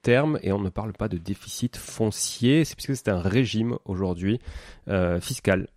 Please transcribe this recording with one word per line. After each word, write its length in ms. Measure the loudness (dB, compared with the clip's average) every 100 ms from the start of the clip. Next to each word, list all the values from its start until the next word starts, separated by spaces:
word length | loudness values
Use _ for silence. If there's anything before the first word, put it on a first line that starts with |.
terme 360 | 2 4 4 0
et 100 | 0
on 80 | 0
ne 100 | -2
parle 220 | -4 -6
pas 160 | -4 -4
de 100 | -4
déficit 580 | -4 -8 -8 -4 -4 -6
foncier. 880 | -12 -2 -2 0 -6 0 4 4
C'est 120 | 2 -2
puisque 200 | -6 -4
c'est 120 | 0
un 120 | 0
régime 580 | 2 2 2 0 0 -2
aujourd'hui, 540 | -4 -2 -2 0 0 0 -4 -16 -16 -16 -2
euh, 340 | 2 2 0
fiscal, 480 | -2 -2 2 2 0